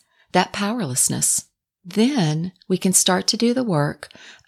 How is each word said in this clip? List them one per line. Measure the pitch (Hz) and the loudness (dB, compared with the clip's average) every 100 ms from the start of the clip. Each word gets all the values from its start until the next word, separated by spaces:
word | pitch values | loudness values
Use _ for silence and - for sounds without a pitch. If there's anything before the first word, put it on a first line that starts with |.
| _ _ _ | _ _ _
that | 180 185 | 0 0
powerlessness. | - 202 247 160 127 - 135 143 - - _ _ _ | -2 -4 -4 -4 0 0 0 -2 -2 -6 _ _ _
Then | 180 196 233 294 156 156 180 - - | -8 2 2 2 0 0 -4 -8 -4
we | 185 | 0
can | 190 | 2
start | 180 - 185 - | 2 2 0 0
to | 214 | 0
do | 233 | 0
the | 240 | 0
work | 240 160 147 151 - - - - | 0 0 0 -4 -14 -20 -20 -12